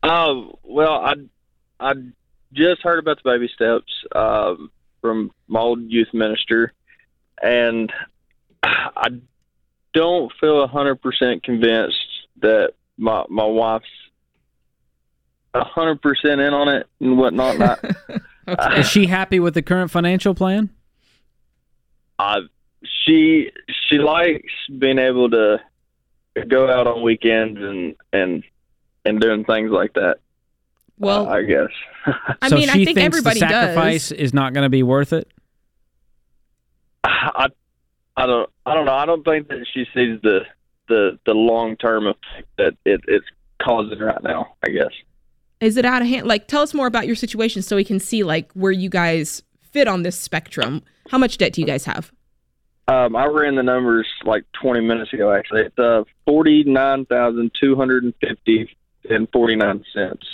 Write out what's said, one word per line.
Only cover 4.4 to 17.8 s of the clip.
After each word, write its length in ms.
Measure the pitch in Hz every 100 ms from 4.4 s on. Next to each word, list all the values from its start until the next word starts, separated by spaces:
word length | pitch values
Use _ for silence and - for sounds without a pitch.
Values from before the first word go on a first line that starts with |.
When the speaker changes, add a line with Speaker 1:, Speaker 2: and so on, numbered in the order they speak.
| 101 87 76 _ _ _
Speaker 1:
from 300 | 117 113 101 _ _
my 120 | 110
old 220 | 117 120 113
youth 160 | 113 110
minister, 600 | 113 110 107 - 113 113 _ _ _ _ _ _ -
and 500 | 107 120 117 113 110 - - _ _ _ _ _
I 460 | - - - - 120 123 _ _ _ _ _ _ _
don't 380 | 160 165 175 120 -
feel 220 | 156 147
a 40 | 135
hundred 280 | 143 143 131
percent 420 | 135 - 123 101
convinced 540 | - 120 113 113 104 - - - - _
that 300 | 110 110 90 - _ -
my, 260 | 113 107 -
my 160 | 101 110
wife's 400 | 110 113 110 - - - _ _ _ _ _ _ _ _ _ _ _ _ _ _
a 100 | 123
hundred 380 | 120 - 160 147
percent 400 | 147 135 147 143
in 120 | 143
on 140 | 143 143
it 200 | 139 - _
and 180 | 127 127
whatnot. 380 | 131 90 131 -
And 80 |
I 560 | - -